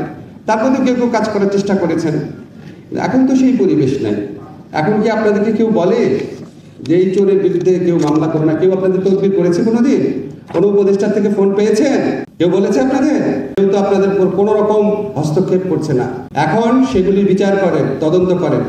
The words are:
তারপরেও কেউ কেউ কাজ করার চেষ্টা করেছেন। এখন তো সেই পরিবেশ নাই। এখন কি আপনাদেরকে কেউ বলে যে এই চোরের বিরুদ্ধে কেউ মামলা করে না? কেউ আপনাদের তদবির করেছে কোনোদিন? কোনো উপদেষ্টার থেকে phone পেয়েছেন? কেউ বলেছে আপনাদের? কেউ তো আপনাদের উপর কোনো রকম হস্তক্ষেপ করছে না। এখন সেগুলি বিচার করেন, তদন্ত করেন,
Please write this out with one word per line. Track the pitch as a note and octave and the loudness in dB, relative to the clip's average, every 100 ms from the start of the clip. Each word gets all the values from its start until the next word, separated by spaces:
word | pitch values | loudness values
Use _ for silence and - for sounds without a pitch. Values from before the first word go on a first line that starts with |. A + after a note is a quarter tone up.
| - - - - - | -6 -12 -18 -10 -4
তারপরেও | A3 C4 C4 | 0 0 0
কেউ | B3 | 0
কেউ | B3 A#3+ | 0 0
কাজ | A3 G#3+ | -2 -2
করার | G3+ G3 | -2 0
চেষ্টা | G3 G3 | 0 0
করেছেন। | F#3+ E3+ D#3 D#3 D3 - - - - - - - - | -2 -2 -2 -2 -4 -6 -12 -20 -20 -20 -20 -12 -8
এখন | - B3+ C4 | -2 0 2
তো | - | 2
সেই | C4 G3+ | 2 2
পরিবেশ | F#3+ D3+ C3+ - | 2 2 0 0
নাই। | G#2+ G2+ - - - - - | -2 -4 -6 -12 -18 -20 -8
এখন | - G#3 G#3+ | -4 0 0
কি | A3 | 0
আপনাদেরকে | A3 A3 G3+ A3+ | 0 0 0 0
কেউ | G#3 A3 | 0 0
বলে | F3 F3+ A#3+ G#3 - - - - - - - | 2 2 2 0 -2 -4 -12 -16 -20 -20 -10
যে | - F3 | -2 2
এই | F#3+ | 2
চোরের | G3+ G3 G3 | 2 2 2
বিরুদ্ধে | F3 E3+ F3+ F3 | 2 0 0 0
কেউ | E3 E3+ | 2 0
মামলা | D3 D3+ - | 2 0 0
করে | D#3 D#3 | 0 0
না? | |
কেউ | D3+ F#3 | 2 0
আপনাদের | F#3+ F#3 F3+ | 2 0 0
তদবির | G3 F#3 G3 F3 | 0 2 2 2
করেছে | F3 F3 | 2 0
কোনোদিন? | A3 A#3 C#4 G#3 - - - - - | 0 2 2 2 0 -4 -8 -14 -6
কোনো | E3 G3+ | 0 2
উপদেষ্টার | G3+ G3+ G3 G#3 | 2 2 2 0
থেকে | G#3+ G3+ | 0 0
phone | - G3 | 2 0
পেয়েছেন? | G3+ G#3+ - C4 - C3+ B2+ - - | 2 2 2 2 0 -2 -4 -8 -2
কেউ | E3+ | 0
বলেছে | F#3 G3+ - | 2 0 0
আপনাদের? | C4 - - - - - - - | 0 0 0 0 -2 -4 -4 -2
কেউ | G3 | 0
তো | G3 | 2
আপনাদের | G3+ G3 G3 | 0 0 0
উপর | F#3+ F#3 E3+ | 2 0 0
কোনো | G#3 | 0
রকম | G#3 G#3 G#3+ G3 - - | 2 2 2 0 0 -4
হস্তক্ষেপ | - D3+ F#3 - F#3 F3+ | -4 -2 0 0 -2 -2
করছে | D#3 D3+ | -2 -2
না। | C3 - - - | -2 -2 -6 -8
এখন | - D#3 A3 A#3 C4 C4 | -2 0 0 2 2 2
সেগুলি | G3 F#3 G3 | 2 2 2
বিচার | F#3 G3 G3 F#3+ | 2 2 2 2
করেন, | F3+ D#3 C#3+ - | 0 0 -2 -2
তদন্ত | D#3 F3+ F3+ | 0 2 2
করেন, | F3 D#3 - | 0 0 -2